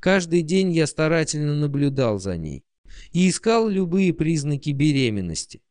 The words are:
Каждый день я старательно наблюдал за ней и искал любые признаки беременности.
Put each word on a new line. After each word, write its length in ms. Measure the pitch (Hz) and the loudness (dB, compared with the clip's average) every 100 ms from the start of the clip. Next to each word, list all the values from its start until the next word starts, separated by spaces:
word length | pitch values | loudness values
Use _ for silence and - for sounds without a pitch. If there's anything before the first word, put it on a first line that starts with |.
Каждый 400 | 185 190 170 175 | 2 2 2 0
день 320 | 156 185 190 | 2 2 2
я 120 | 165 151 | 2 0
старательно 680 | - 156 165 156 151 147 147 | 0 0 0 0 -2 -2 -2
наблюдал 640 | 147 143 143 135 123 104 | -2 0 0 0 0 0
за 160 | 95 87 | -4 -6
ней 300 | 78 67 _ _ - - - | -6 -10 _ _ -20 -20 -4
и 160 | 165 185 | 2 2
искал 400 | 165 226 226 226 | 2 0 2 2
любые 440 | 190 185 185 190 | 0 0 2 2
признаки 580 | 165 156 165 143 143 151 | 2 0 0 -2 -4 -4
беременности. 880 | 139 151 139 127 104 90 80 - - _ | 0 2 2 0 -2 -4 -6 -10 -16 _